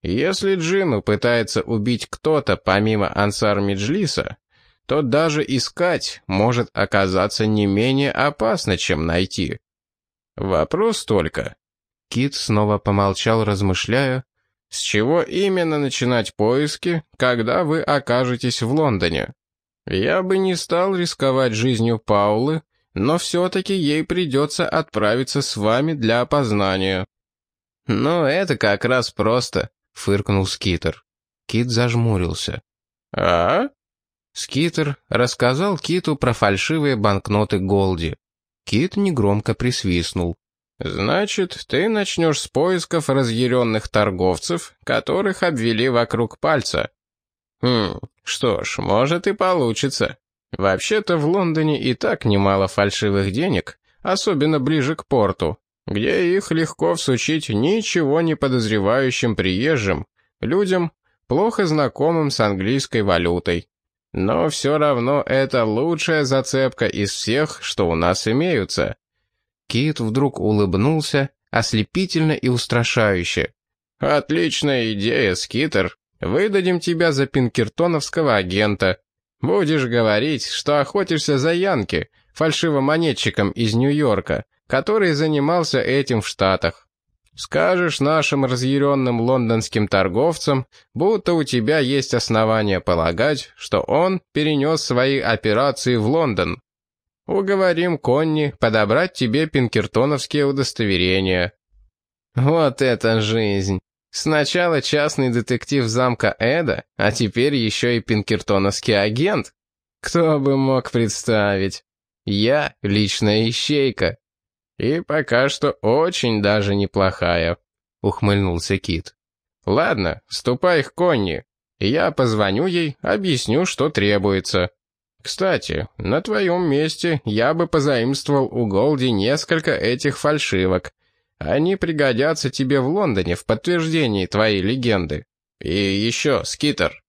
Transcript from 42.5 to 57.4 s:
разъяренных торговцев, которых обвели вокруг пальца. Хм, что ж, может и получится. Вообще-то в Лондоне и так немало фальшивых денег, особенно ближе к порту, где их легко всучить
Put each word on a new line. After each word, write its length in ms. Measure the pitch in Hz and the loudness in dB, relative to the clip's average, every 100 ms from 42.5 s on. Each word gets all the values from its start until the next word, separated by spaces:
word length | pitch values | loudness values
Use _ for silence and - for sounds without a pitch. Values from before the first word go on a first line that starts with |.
| 127 170 185 - 170 147 | 0 0 0 -2 -4 0
разъяренных 800 | 135 123 113 127 127 117 110 - | 0 0 0 0 2 0 -2 -2
торговцев, 840 | 107 104 92 92 90 - 170 - _ | 0 0 2 0 0 -2 -6 -6 _
которых 580 | - 117 123 160 202 190 | -2 -2 0 -2 -2 0
обвели 460 | 180 135 117 110 127 | 0 0 0 2 2
вокруг 500 | 120 117 113 113 - | 2 0 0 -2 -2
пальца. 520 | 151 151 - - - _ _ _ _ _ _ _ | 0 0 0 -4 -4 _ _ _ _ _ _ _
Хм, 380 | 123 120 98 - - _ | 0 2 0 -4 -12 _
что 400 | - - - 101 | -12 -2 0 0
ж, 160 | - - | -4 -4
может 480 | - 101 135 175 196 | 0 2 2 0 -2
и 60 | |
получится. 840 | 208 185 180 120 110 139 - 113 - _ _ _ | 0 0 2 0 0 -4 -2 -4 -4 _ _ _
Вообще-то 640 | - 95 95 - 214 202 170 | -2 0 0 0 -2 0 0
в 100 | 147 | 2
Лондоне 560 | 190 175 156 156 143 | 0 0 0 0 0
и 120 | 127 | -2
так 300 | 123 - - | -2 -2 -2
немало 440 | 107 101 98 98 95 | 2 2 2 2 0
фальшивых 640 | - 101 - 107 98 95 | 0 0 0 0 0 0
денег, 480 | 101 180 92 - - _ _ | -2 -2 -2 -4 -16 _ _
особенно 580 | - 196 - 156 151 156 | -4 -2 0 0 0 0
ближе 340 | 131 156 131 | 0 0 0
к 120 | 160 - | -4 -2
порту, 520 | 131 101 92 82 - _ _ - | 0 2 0 -4 -4 _ _ -6
где 480 | 104 120 180 175 190 | -2 0 0 2 0
их 160 | - | 0
легко 420 | 160 160 - 160 | -2 -2 -2 -2
всучить 540 | 165 - 123 - 160 | -2 0 0 0 -4